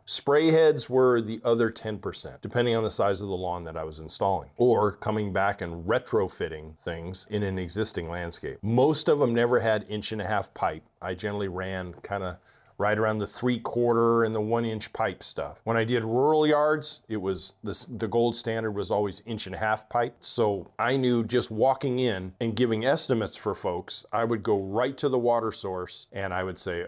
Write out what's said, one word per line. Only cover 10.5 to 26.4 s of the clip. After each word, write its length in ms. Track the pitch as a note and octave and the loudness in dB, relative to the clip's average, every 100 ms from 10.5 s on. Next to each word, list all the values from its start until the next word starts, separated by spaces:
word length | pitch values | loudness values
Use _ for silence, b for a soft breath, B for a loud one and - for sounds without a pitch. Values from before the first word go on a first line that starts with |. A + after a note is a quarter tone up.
pipe. 300 | - F#2 D#2+ - _ | -4 -4 -4 -10 _
I 140 | F2+ F2 | -8 -6
generally 340 | G#2+ G#2 G2 | -4 -4 -4
ran 460 | F2+ F#2 F#2+ F#2 E2+ | -4 -6 -6 -8 -10
kinda 440 | - G2+ F#2 F2 b b b - | -8 -6 -6 -8 b b b -2
right 200 | G2+ G#2+ | 0 2
around 220 | A2 G#2+ | 2 0
the 80 | G2 | -4
three-quarter 960 | - B2 A#2+ A#2 A#2+ A#2+ A#2 A#2 A#2 | -2 0 0 -2 0 2 4 6 4
and 120 | A2 A2 | 2 0
the 60 | |
one-inch 500 | G#2+ A#2 A#2 A2 - | 0 0 0 -4 -6
pipe 300 | - A2 F2+ | -4 -4 -2
stuff. 380 | - - D2 - | -6 -6 -8 -8
When 140 | A2+ A#2 | -2 0
I 60 | |
did 200 | A2+ B2 | 2 0
rural 420 | A2 A#2+ C#3+ D#3 D3+ | 0 2 4 4 4
yards, 560 | D3 D3+ D3+ C#3+ - - | 4 4 2 -2 -8 -6
it 100 | G#2+ | -4
was, 360 | F#2+ F2+ - - | -2 -4 -6 -8
the 80 | G#2 | -6
s-, 160 | F#2 - | -4 -6
the 180 | A#2 A2 | -4 -2
gold 280 | A#2 A#2 A#2 | 2 2 0
standard 360 | A#2 A2 A2 | -2 -2 -2
was 200 | G2+ F#2+ | -4 -2
always 300 | G#2 G#2 F#2 - | 0 0 -4 -8
inch 200 | A2 F#2 | -8 -8
and 100 | F#2 | -4
a 40 | |
half 280 | G#2+ G#2+ - | -2 -2 -2
pipe. 260 | A#2+ A#2 - | -2 -2 -4
So 520 | - - A2 G2 - - | -6 0 2 0 -6 -4
I 200 | A#2 C3+ | 0 2
knew 260 | B2+ A#2+ | 4 2
just 280 | G#2+ B2 - | 2 0 0
walking 480 | G#2+ C3 C3 C#3 B2 | 2 2 2 0 0
in 340 | B2 F#2+ F#2 - | 0 -2 -6 -4
and 160 | A#2 G#2+ | -4 0
giving 300 | B2 A2 B2 | 2 2 2
estimates 500 | D#3 - A#2 G2+ - | 0 0 0 0 -4
for 200 | G#2+ F#2+ | -4 -2
folks, 500 | G2+ F2 - - - | -2 -4 -6 -8 -4
I 120 | G#2+ | -2
would 200 | A#2 A#2 | 0 0
go 160 | G#2+ G2+ | 2 0
right 380 | F#2+ G#2 C3+ C#3 | 0 0 -2 0
to 120 | D3 | 0
the 100 | B2+ | 2
water 320 | A#2+ A#2 A2+ | 2 2 0
source 560 | - G2 F#2 F2+ - - | -4 -6 -6 -8 -10 -12
and 220 | G2 G2 | -8 -4
I 100 | F2+ | -2